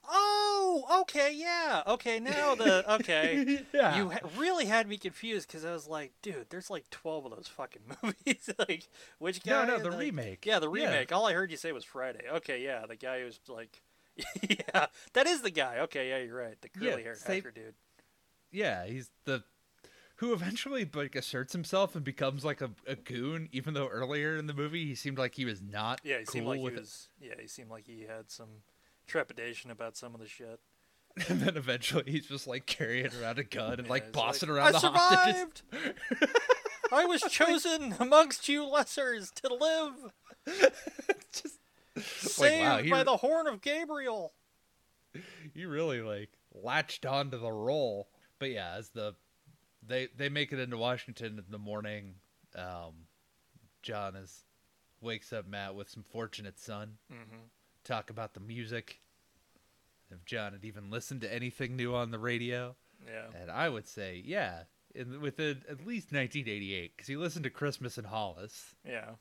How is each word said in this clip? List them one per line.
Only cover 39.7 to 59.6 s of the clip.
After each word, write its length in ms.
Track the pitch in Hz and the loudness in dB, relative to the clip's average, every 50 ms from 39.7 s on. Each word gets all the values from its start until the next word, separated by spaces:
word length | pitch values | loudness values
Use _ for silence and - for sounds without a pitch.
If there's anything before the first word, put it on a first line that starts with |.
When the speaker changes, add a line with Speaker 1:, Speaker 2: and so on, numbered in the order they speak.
| 320 320 311 294 262 277 269 214 - _ _ - - _ _ | 4 4 2 0 -4 -10 -16 -18 -18 _ _ -20 -20 _ _
Speaker 2:
<laughs> 280 | - 349 392 359 269 - - - - - - - - - - - _ - | -6 4 8 8 8 8 4 -12 -12 -12 -8 0 0 0 0 0 _ -10
Just, 260 | - - 302 - - _ _ _ _ _ _ _ | -10 -8 -10 -14 -14 _ _ _ _ _ _ _
like, 80 | - - | -10 -10
Speaker 1:
Saved 580 | - - - - 143 - - 143 143 311 330 320 | -8 -8 -6 -4 -4 2 8 8 8 8 8 6
Speaker 2:
wow, 140 | - 131 107 | 6 6 6
he 100 | 120 160 | 6 6
Speaker 1:
by 100 | 269 262 | 6 6
Speaker 2:
re-, 40 | 262 | 8
Speaker 1:
the 140 | 269 247 | 6 4
horn 280 | - - 269 320 330 320 | 4 4 4 4 4 2
of 140 | 302 233 190 | 0 -2 -2
Gabriel! 720 | - 285 294 320 339 294 302 285 269 254 226 208 175 156 _ _ _ _ _ _ _ _ _ _ _ _ _ _ _ _ - 147 185 - - - 156 151 - | -2 -2 0 0 -2 -4 -6 -4 -4 -4 -4 -4 -6 -8 _ _ _ _ _ _ _ _ _ _ _ _ _ _ _ _ -18 -16 -16 -16 -18 -18 -18 -16 -14
Speaker 2:
he 120 | 151 180 | -12 -8
really, 360 | 180 147 147 165 160 135 120 | -4 -2 0 0 0 0 -2
like, 280 | 113 110 104 101 107 - _ _ _ _ - | -2 -4 -4 -6 -6 -10 _ _ _ _ -18
latched 520 | 92 95 120 131 151 151 - - - - | -10 -4 0 2 2 2 0 -6 -6 -2
onto 320 | 131 135 139 143 139 127 120 | 0 0 0 0 0 -4 -4
the 120 | 113 113 | -4 -4
role. 580 | 110 107 107 123 143 156 139 117 104 101 101 _ _ _ _ _ _ _ | -2 0 0 0 2 2 2 0 0 -4 -6 _ _ _ _ _ _ _
But 100 | 139 135 | -6 -4
yeah, 220 | 123 104 92 85 87 | -4 -4 -6 -6 -8
as 120 | 104 113 - | -8 -10 -10
the, 240 | _ 113 104 104 98 _ _ _ _ _ _ - - _ _ _ _ _ - | _ -6 -6 -6 -6 _ _ _ _ _ _ -20 -20 _ _ _ _ _ -8
they, 220 | 107 123 131 131 123 - | -4 -2 -2 -2 -4 -6
they 120 | 113 139 143 | -4 -4 -2
make 220 | 143 147 147 139 | 0 0 -2 -2
it 80 | 147 131 | -2 -4
into 180 | 127 123 123 | -4 -4 -2
Washington 600 | 113 113 123 123 120 - - 117 - 117 113 107 | -2 0 0 0 -2 -4 -12 -10 -8 -8 -8 -8
in 80 | 107 95 90 | -10 -12 -12
the 80 | 104 104 | -12 -10
morning, 560 | 104 104 104 107 107 104 107 104 101 98 92 95 _ _ _ _ _ _ _ | -8 -6 -6 -6 -6 -6 -8 -8 -10 -14 -18 -20 _ _ _ _ _ _ _
um, 380 | 90 90 90 90 87 85 82 80 82 82 80 _ _ _ _ _ _ _ _ _ - _ _ _ _ - | -10 -10 -8 -8 -10 -12 -14 -16 -20 -20 _ _ _ _ _ _ _ _ _ _ -20 _ _ _ _ -10
John 320 | - 110 104 101 98 92 | -8 -6 -4 -4 -6 -8
is, 300 | 98 95 92 - - _ _ _ _ _ _ _ _ _ _ _ _ | -10 -16 -16 -20 -20 _ _ _ _ _ _ _ _ _ _ _ _
wakes 320 | 113 113 113 107 - - | -8 -6 -6 -6 -8 -8
up 160 | 123 110 95 | -8 -8 -8
Matt 280 | 90 101 101 98 98 95 | -8 -8 -8 -8 -8 -8
with 140 | 101 98 - | -10 -12 -12
some 140 | - 110 101 | -14 -18 -18
Fortunate 540 | - - 113 117 110 - - 104 98 92 - | -12 -8 -8 -8 -8 -8 -12 -12 -14 -16 -16
Son. 340 | - - 107 101 107 107 107 110 _ _ | -12 -10 -10 -10 -10 -12 -16 -20 _ _
Speaker 1:
Mm-hmm. 260 | 131 117 117 107 113 113 113 117 _ _ _ _ _ _ _ | -20 -20 -20 -20 -20 -20 -20 _ _ _ _ _ _ _ _
Speaker 2:
Talk 260 | - 127 110 104 - | -6 -6 -6 -4 -8
about 240 | 110 113 113 107 _ | -10 -10 -10 -10 _
the 60 | - | -14
music. 600 | 98 107 113 120 117 110 120 117 113 - - _ _ _ _ _ _ _ _ _ _ _ _ _ | -14 -12 -10 -10 -8 -8 -8 -8 -8 -10 -18 _ _ _ _ _ _ _ _ _ _ _ _ _